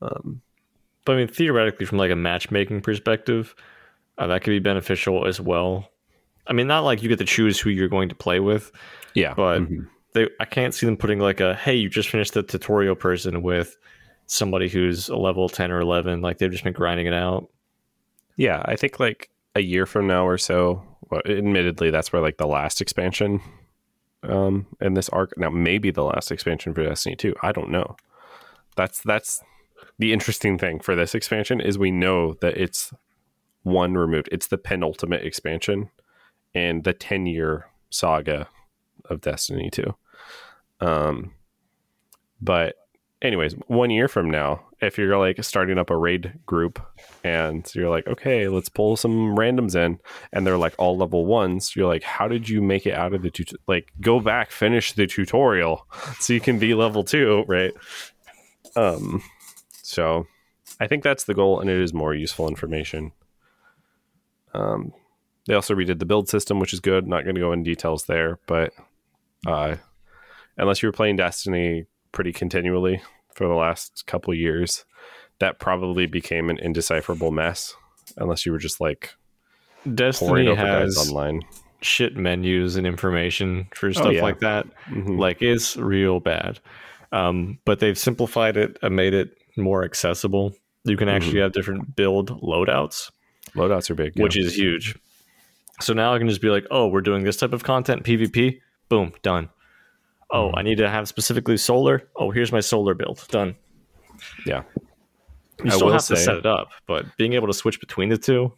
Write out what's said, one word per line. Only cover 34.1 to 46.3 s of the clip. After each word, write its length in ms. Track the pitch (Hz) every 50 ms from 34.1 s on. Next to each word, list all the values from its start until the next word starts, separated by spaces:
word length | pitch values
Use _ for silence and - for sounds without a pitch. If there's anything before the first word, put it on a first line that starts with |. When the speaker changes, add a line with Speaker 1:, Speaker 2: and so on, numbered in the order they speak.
| 80 76 73 -
Speaker 1:
It's 160 | - 85 -
the 100 | - -
penultimate 640 | - - - 98 90 85 78 80 - - 85 87 - -
expansion 640 | 80 - - - 78 80 82 - - 101 98 104 - _ _ _ _ _ _ _ _ _ _ _ _ -
in 280 | 92 87 87 82 82 76
the 100 | 95 90
ten-year 720 | - - - 101 95 92 87 82 82 80 78 78 80 - - _ _ _ _
saga 580 | - - - 85 80 78 76 78 73 73 73 - _ _ _ _ _ _ _ _ _ _ -
of 160 | - 87 -
Destiny 480 | - - 73 - - - 90 87 87 87
two. 260 | - - - - - - _ _ _ - - - - - - - - _ _ _ _ -
Um, 520 | 92 85 80 76 76 76 71 - - 92 - _ _ _ _ _ _ _ _ _ _ _ _ _ _ _ _ _ _ _ _ -
but 340 | 101 98 90 85 82 - - _ _ _ _ _ _ _ _ -
anyways, 320 | - 127 107 87 78 78 - - -
one 220 | - 120 120 123 120
year 180 | 113 110 127
from 220 | 139 - 101 85 80
now, 320 | 78 76 71 71 76 - - _ - -
if 160 | - 98 -
you're, 200 | - 104 95 98
like, 260 | 98 95 92 92 - 107
starting 340 | - - 101 92 92 95
up 120 | 92 87 -
a 80 | 87
raid 420 | 82 82 85 90 87 87 87